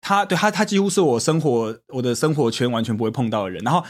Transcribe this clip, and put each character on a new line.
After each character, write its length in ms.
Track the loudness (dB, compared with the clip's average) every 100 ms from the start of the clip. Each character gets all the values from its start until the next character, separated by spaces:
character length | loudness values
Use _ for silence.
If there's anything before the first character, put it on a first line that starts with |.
他， 240 | -2 0
对， 140 | 2 2
他， 120 | 2
他 120 | 0
几 140 | 0 2
乎 100 | 2
是 120 | 2
我 180 | 2 2
生 220 | 2 0
活， 360 | 2 0 -2 -6 -10
我 120 | -4
的 140 | -2
生 180 | 0 0
活 160 | 2 0
圈 220 | 0 -2
完 140 | -2
全 120 | -2 -2
不 60 |
会 80 | -2
碰 180 | -2 -2
到 140 | -2
的 80 | -2
人。 100 | -4
然 100 | -2
后 100 | -2